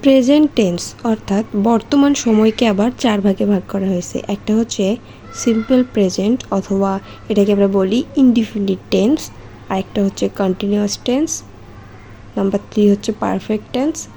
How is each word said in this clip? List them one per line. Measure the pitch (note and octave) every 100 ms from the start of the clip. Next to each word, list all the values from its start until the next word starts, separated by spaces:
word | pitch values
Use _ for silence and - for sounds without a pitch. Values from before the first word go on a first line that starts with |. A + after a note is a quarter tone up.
প্রেজেন্ট | C#4+ C4+ B3 D4 D4+ -
টেন্স | G3+ F3 - - A#3
অর্থাৎ | A3 - G3 G#3+ G#3 G#3
বর্তমান | A3+ - C#4+ C#4+ C#4+
সময়কে | A#3+ G#3+ A3 A3 A#3+
আবার | G3 A3 B3
চার | B3 G#3 G3
ভাগে | F#3+ G3+
ভাগ | G3+ F3+
করা | G3 F#3+
হয়েছে, | F3+ - - - G3+
একটা | - G#3+
হচ্ছে | A3+ - F#3+ A#3 - - - -
সিম্পল | - A3 A3 B3+ B3+
প্রেজেন্ট | - F#3+ F#3 G3 B3+ - G3
অথবা | F#3+ G3 G3 F#3+ - - -
এটাকে | G#3 G3+ G3+
আমরা | G3+ G3
বলি | F#3+ A3+ - -
ইনডেফিনিট | C4 A#3 A3 A3 G3 F#3+ -
টেন্স, | F#3+ G3+ D#4 - - - - -
আর | F#3+
একটা | G3 - G3
হচ্ছে | - G3 -
কন্টিনিউয়াস | G3 F#3 G3+ G#3 G#3 - -
টেন্স, | B3+ D#4+ - - - - - - - - - - -
নাম্বার | G3 G3 -
থ্রি | - G#3
হচ্ছে | G3+ - G#3
পারফেক্ট | G3 F#3+ - G#3+ G#3 B3
টেন্স | C#4+ D#4+ -